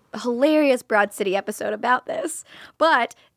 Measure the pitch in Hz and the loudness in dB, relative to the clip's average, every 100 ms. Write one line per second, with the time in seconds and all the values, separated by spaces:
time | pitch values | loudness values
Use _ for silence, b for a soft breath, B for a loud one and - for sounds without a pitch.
0 | _ 214 240 240 294 311 285 247 - 214 | _ -8 -4 2 2 4 4 2 0 0
1 | 208 - 196 196 202 - 208 214 240 254 | 0 -2 -2 -2 -4 -6 -6 -4 0 -2
2 | - - 339 - - B B - 320 277 | -2 -8 -6 -10 -16 B B 0 2 2
3 | 233 - b | 0 -8 b